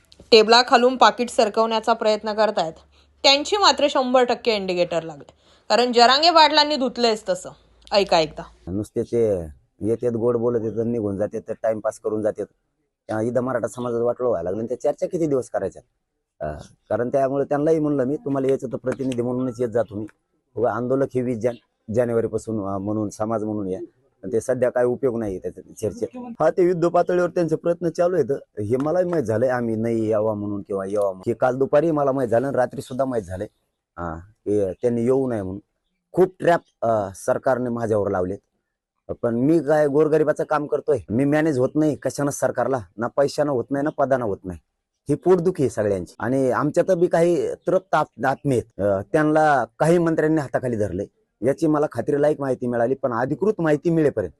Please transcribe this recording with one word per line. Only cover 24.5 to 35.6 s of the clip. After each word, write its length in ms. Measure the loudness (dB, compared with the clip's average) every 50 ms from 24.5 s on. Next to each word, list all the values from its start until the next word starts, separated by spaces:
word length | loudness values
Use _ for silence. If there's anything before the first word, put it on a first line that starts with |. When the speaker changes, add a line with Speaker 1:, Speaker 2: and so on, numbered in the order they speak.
| 0 0 0 0
Speaker 2:
काय 140 | 2 2 0
उपयोग 340 | 0 0 0 -2 -2 -2 -2
नाही 200 | -4 -6 -6 -8
त्याचा 220 | -8 -10 -12 -12
चर्चेत. 480 | -20 -20 -12 -6 -6 -6 -4 -4 -8 -8 -8 -12 -14 -10 -4 0
हा, 100 | 0 0
ते 120 | 2 2
युद्ध 260 | 2 2 2 2 0 2
पातळीवर 420 | 2 0 0 2 0 0 0 0
त्यांचे 260 | 0 -2 -2 0 -2
प्रयत्न 320 | -2 -2 -2 -2 -2 -2 -4
चालू 260 | -2 0 0 0 2
आहेत, 180 | 0 0 0 -2 -6 -6 _ -10 -8
हे 160 | -4 -2 -2
मलाही 280 | -2 0 0 0 0 0
माहित 200 | 0 0 -2 -2
झालंय. 240 | 0 0 0 0 0
आम्ही 280 | 0 0 -2 -2 -2
नाही 320 | -2 -2 -2 0 0 0 0
यावा 260 | 0 0 0 0 -2
म्हणून 280 | -4 -4 -6 -6 -8
किंवा 220 | -8 -6 -6 -6 -4
यावा 200 | -4 -2 0 0
म्हणून, 160 | -2 -2 -4 -4
हे 80 | -4 -2
काल 220 | 0 0 0 0
दुपारी 340 | 0 0 2 2 2 2 2
मला 220 | 0 0 0 0
माहित 180 | 0 0 0 0
झालं 160 | 0 0 0
आणि 100 | 0 0
रात्री 260 | 0 -2 -2 -4 -10
सुद्धा 220 | -12 -8 -6 -4 -4
माहित 200 | -2 -4 -6 -6
झालंय, 220 | -6 -10 -10 -10 -12 _ _ _ _ _ _ _ _ -14 -10
हा, 160 | -10 -8 -10
हे 580 | -10 -14 -20 _ _ -4 -2 0 0 0 -2
त्यांनी 300 | -4 -2 -2 0 0 0
येऊ 280 | 2 2 2 2 0 -2
नये 120 | -4 -4
म्हणून. 180 | -6 -6 -8 -10